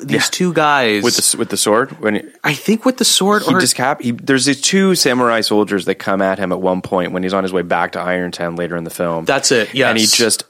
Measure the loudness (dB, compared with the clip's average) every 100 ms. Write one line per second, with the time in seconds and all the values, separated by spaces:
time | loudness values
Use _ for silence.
0 | 0 -2 0 0 0 2 2 2 2 2
1 | 0 0 0 -2 -2 -2 2 2 0 -2
2 | -2 -2 -4 -6 -4 -2 0 0 0 0
3 | 2 2 2 2 2 2 2 0 0 0
4 | -2 -4 0 2 2 0 0 2 4 4
5 | 2 2 2 2 2 2 2 0 -2 -2
6 | -2 0 0 0 -2 -2 0 -2 -2 -2
7 | -2 -2 -2 -2 0 -2 0 0 -2 -4
8 | -4 -2 -4 -4 -6 -4 -4 -6 -8 -4
9 | -4 -2 0 0 2 0 0 0 0 2
10 | 2 2 2 0 -6